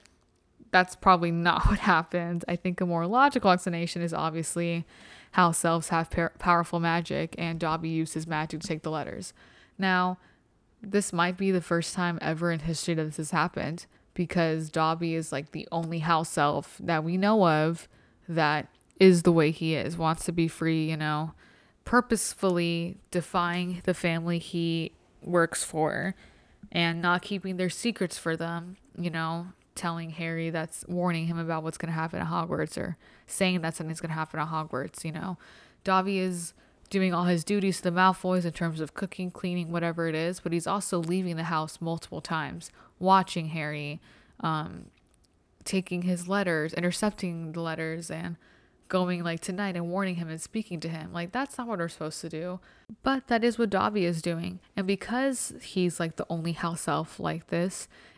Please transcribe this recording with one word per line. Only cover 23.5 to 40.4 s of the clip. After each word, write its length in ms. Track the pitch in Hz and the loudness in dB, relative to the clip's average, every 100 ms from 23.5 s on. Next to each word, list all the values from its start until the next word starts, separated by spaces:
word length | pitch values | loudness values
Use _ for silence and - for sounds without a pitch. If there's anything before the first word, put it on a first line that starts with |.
| 175 180 180 | 0 -2 -2
the 80 | 185 | -2
family 460 | 175 175 165 165 170 | 0 0 0 0 -2
he 540 | - 170 170 165 160 - _ _ | -2 -2 0 0 -4 -8 _ _
works 440 | - 175 165 - | 0 4 4 0
for 500 | - 156 156 - 185 - - - _ _ - | -4 0 0 0 -4 -6 -12 -20 _ _ -6
and 320 | 175 170 165 | 0 0 2
not 200 | 175 180 | 2 2
keeping 340 | - 202 190 180 | 0 -6 -4 -2
their 120 | 185 | -2
secrets 480 | - 240 208 180 - | 0 -2 -2 -4 -2
for 200 | 170 160 | -4 -2
them, 400 | 165 170 175 185 _ - | -2 -4 -8 -14 _ -8
you 140 | 175 | -4
know, 380 | 165 160 170 180 - _ | -2 -2 -4 -6 -14 _
telling 360 | - 170 165 165 | -8 -6 -4 -6
Harry 380 | 160 165 165 165 | -6 -4 -2 -2
that's 360 | 165 160 - - | -2 -4 -8 -6
warning 400 | 175 175 165 165 | 0 2 2 0
him 120 | 165 | -2
about 260 | 165 160 | -2 -2
what's 120 | 160 - | -4 -6
gonna 160 | 165 | -4
happen 280 | 160 160 170 | -2 -2 -2
at 80 | 165 | -2
Hogwarts 500 | 175 165 - 156 - | -2 -2 -2 -2 -4
or 180 | - 165 - - - | -6 -8 -14 -20 -10
saying 360 | - 185 180 | 0 2 2
that 120 | 160 | -2
something's 260 | - 160 160 | -4 -6 -6
gonna 140 | 165 | -6
happen 240 | 160 160 160 | -4 -4 -4
at 100 | 156 | -4
Hogwarts, 560 | 160 156 127 170 - | -4 -4 -6 -6 -8
you 60 | 160 | -8
know. 260 | 156 185 175 - - - _ | -6 -6 -8 -12 -20 -20 _
Dobby 380 | - 190 190 196 | 2 2 2 0
is 340 | 185 175 170 - _ _ - | 0 -2 -6 -12 _ _ -4
doing 240 | 196 190 | 0 2
all 120 | 170 | 2
his 200 | 175 175 | 4 2
duties 340 | 156 208 190 175 | 2 2 2 0
to 40 | |
the 80 | 185 | 0
Malfoys 540 | 170 185 180 185 185 | 4 4 4 2 0
in 80 | 170 | 0
terms 280 | - 165 160 | -2 -4 -2
of 140 | 151 | -6
cooking, 360 | - 190 - 185 | -6 -6 -6 -8
cleaning, 420 | - 180 180 165 | -6 -4 -4 -2
whatever 340 | 170 170 165 165 | -2 -2 0 -2
it 80 | |
is, 260 | 156 170 185 | 0 -2 -4